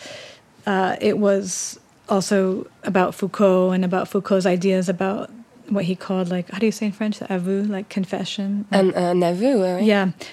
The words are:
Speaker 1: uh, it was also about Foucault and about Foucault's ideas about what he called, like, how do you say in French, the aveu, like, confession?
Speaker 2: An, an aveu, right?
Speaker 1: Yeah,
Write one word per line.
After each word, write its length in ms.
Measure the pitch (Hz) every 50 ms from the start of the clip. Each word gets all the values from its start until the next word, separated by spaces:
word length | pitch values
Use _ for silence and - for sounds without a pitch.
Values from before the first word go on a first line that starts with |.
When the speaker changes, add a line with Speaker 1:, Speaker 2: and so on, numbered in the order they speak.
| - - - - - - - - _ _ _ - -
Speaker 1:
uh, 300 | 208 196 190 190 185 - -
it 180 | - 214 - 208
was 600 | 208 202 196 196 202 185 - - - - - - - _ _ _ _ -
also 580 | 208 190 180 - 208 196 190 185 185 220 - - - _ -
about 300 | - 180 190 180 - 180
Foucault 580 | - 202 180 - - 214 190 185 185 185 185
and 120 | 185 185 185
about 240 | 180 190 185 - -
Foucault's 380 | - 202 190 - 196 190 180
ideas 420 | 196 180 180 180 196 185 185 180 185
about 420 | 185 175 190 190 202 - - - - 240 - - - - - -
what 160 | 220 196 175
he 100 | 170 185
called, 340 | - - - 190 185 185 175
like, 220 | 180 180 175 -
how 80 | - 196
do 60 | 226
you 60 | 220
say 140 | 202 - 220
in 60 | 214
French, 260 | 190 - 220 214 208 -
the 80 | -
aveu, 420 | - 190 180 175 185 196 196 202 214
like, 200 | 202 190 202 -
confession? 760 | - 202 185 - 196 175 196 - - - 196 196 202 202 202 -
Speaker 2:
An, 220 | 202 196 190 185 -
an 260 | 175 180 175 180 180
aveu, 560 | 180 170 175 180 220 269 277 208 185 185 180
right? 60 | 180 220
Speaker 1:
Yeah, 260 | 214 208 202 190 185 - - - -